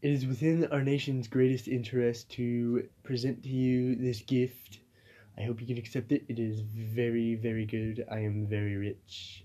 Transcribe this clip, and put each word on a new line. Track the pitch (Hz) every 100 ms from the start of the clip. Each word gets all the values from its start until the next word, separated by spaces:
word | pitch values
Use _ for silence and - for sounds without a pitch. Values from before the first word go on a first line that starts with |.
It | 143
is | 143 131
within | 127 156 165 165
our | 143
nation's | 135 143 139 135 117
greatest | 131 127 131 -
interest | 127 113 127 120 117 -
to | - 120 120 120 120 - _
present | - 131 123 120
to | 135
you | 131 127 127 127 127
this | 127 113
gift. | - 131 127 - - - _ _ - - - -
I |
hope | 110 117
you | 117
can | 120
accept | 113 - 110
it. | 147 -
It | 117
is | 113 110
very, | 107 107 110 110 120 117 117
very | 113 117 110
good. | 110 110 110 113 -
I | 110
am | 107 104 104
very | 107 104 101
rich. | 101 98 - - - -